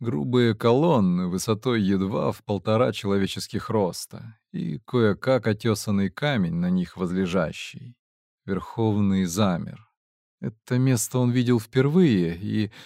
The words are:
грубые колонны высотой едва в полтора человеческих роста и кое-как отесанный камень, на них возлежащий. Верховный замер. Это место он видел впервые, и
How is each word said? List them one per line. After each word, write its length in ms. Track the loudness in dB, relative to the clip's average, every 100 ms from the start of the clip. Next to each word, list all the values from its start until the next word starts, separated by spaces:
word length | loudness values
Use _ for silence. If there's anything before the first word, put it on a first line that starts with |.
грубые 560 | -6 -4 0 2 2 2
колонны 720 | 4 4 4 4 4 2 0
высотой 540 | -4 -2 -2 0 0
едва 500 | 2 2 0 -2 -2
в 120 | -4
полтора 480 | -4 -4 0 2 2
человеческих 800 | 0 -2 0 0 -4 -8 -8 -2
роста 680 | 0 0 -4 -14 -16 -18 -20 _ -8
и 240 | -8 -8
кое-как 680 | -2 2 2 2 2 0 2
отесанный 640 | -2 0 -2 -2 -2 -2
камень, 460 | -2 -4 0 -2 0
на 140 | 0
них 260 | 0 -2 -4
возлежащий. 1000 | -4 -2 -2 0 -2 -6 -14 -16 -18 -20 _ _ _ _ -6
Верховный 800 | -6 -6 -2 0 2 2 2 0
замер. 640 | 0 0 0 -6 -14 -20 _ _ _ _ _
Это 380 | -10 -10 -4 0
место 420 | 2 2 0 0
он 120 | 0
видел 280 | 2 2 0
впервые, 760 | 0 0 2 4 6 4 2 -2
и 340 | -4 -2 -2 -6